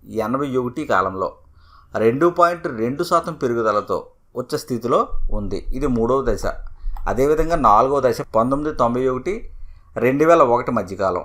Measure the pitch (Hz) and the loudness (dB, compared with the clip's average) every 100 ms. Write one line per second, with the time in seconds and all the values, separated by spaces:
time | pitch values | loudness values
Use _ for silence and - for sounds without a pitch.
0 | - 104 107 131 143 127 123 123 143 98 | -10 -6 -4 -4 -2 -2 -4 -6 -2 0
1 | 95 95 90 - - - - - - 104 | 0 -2 -6 -8 -20 -20 -20 -20 -10 0
2 | 110 135 170 170 170 175 160 117 117 143 | 0 4 2 4 2 2 -6 -4 -4 -4
3 | 170 170 165 156 127 117 110 104 - 90 | -2 0 -2 -4 -4 0 0 0 -2 -4
4 | - _ _ - 127 147 - 120 117 160 | -6 _ _ -10 -6 -8 -6 -6 0 0
5 | 233 - - 107 104 101 - 127 143 120 | 0 0 0 -2 -4 -6 -6 -4 -2 0
6 | 113 131 120 101 - - - - - - | 0 0 0 -2 -4 -6 -10 -8 -6 -6
7 | 95 101 139 156 160 165 120 104 131 139 | -4 0 2 2 2 2 6 6 4 2
8 | 127 113 - 110 120 139 151 151 120 123 | 0 0 -2 0 2 0 -2 0 0 2
9 | 131 127 151 220 - - - - - - | 0 -2 -4 -8 -10 -14 -14 -16 -12 -2
10 | 120 139 156 170 135 120 123 120 92 95 | 0 4 6 8 6 4 0 -4 -4 -2
11 | 95 90 | -2 -2